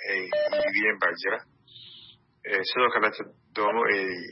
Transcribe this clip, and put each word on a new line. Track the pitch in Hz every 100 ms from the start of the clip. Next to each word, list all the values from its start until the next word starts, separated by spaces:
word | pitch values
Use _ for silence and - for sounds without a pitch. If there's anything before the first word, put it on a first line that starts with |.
| -
ay | 95 92 101 101
iibiyeen | 101 101 101 107 -
baa | - -
jira. | - - - _ - - - - - - _ _ -
Eh, | 120
sidoo | 117 127 120
kale | 117 104 - 104 - _
doomo | - 151 226
ay | 233 202 190 185 -